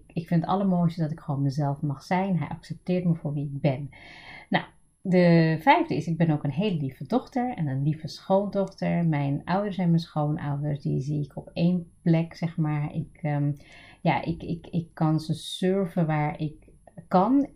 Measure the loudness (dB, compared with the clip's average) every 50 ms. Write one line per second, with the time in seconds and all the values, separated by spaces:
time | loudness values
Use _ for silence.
0 | -8 -12 -8 -8 -4 0 0 0 2 2 0 2 2 2 2 2 2 2 0 0
1 | -2 -2 -4 -6 -6 -4 -2 0 0 0 0 0 0 -2 -2 -2 -2 -4 -4 -4
2 | -4 -2 -2 0 0 0 0 0 -2 -4 -6 -10 -10 -12 -14 -8 -4 -2 -2 0
3 | 2 2 0 0 -2 -4 -4 -4 -4 -6 -4 -2 0 0 0 -2 -4 -10 -14 -16
4 | -20 -20 -20 -20 -20 -20 -20 -20 -6 -2 -2 -2 -2 -4 -14 _ _ _ _ _
5 | -2 2 4 6 8 8 8 6 6 4 2 2 4 6 6 6 4 2 -2 -2
6 | -2 -2 0 2 2 2 2 2 0 -2 -2 0 0 0 0 -2 -4 -4 -6 -8
7 | -6 -2 -2 -2 -2 -2 -4 -4 -2 -2 -2 -4 -4 -2 -2 0 0 0 0 -2
8 | -4 -12 -12 -8 -2 2 2 2 2 0 -2 -2 -2 -2 -4 -4 -2 0 0 2
9 | 2 2 2 0 0 0 -2 -2 -2 -2 -2 -2 -2 -2 -2 0 2 4 4 2
10 | 2 0 -2 -2 0 0 -2 -2 -4 -4 -4 -4 -2 -4 -4 -4 -4 -2 -2 -2
11 | -2 -2 -2 -4 -4 -6 -8 -12 -16 -10 -4 0 0 2 2 0 -4 -8 -12 _
12 | 0 2 2 2 2 -2 -6 -6 -8 -6 -2 -2 -2 -2 -2 -2 -4 -4 -4 -6
13 | -8 -8 -8 -8 -6 -4 -2 0 0 -2 -2 -4 -8 -20 -20 -20 -20 -20 -12 -4
14 | -2 0 0 0 -2 -4 -6 -6 -6 -8 -8 -8 -8 -6 -6 -6 -6 -6 -4 -2
15 | 0 2 2 0 0 -2 -6 -6 -6 -10 -6 -2 0 0 2 0 0 -2 0 0
16 | 0 0 0 0 -2 -2 -4 -4 -6 -8 -8 -10 -20 -20 -20 -20 _ -20 -20 -20
17 | -4 0 2 2 4 4 4 2 2 0 -2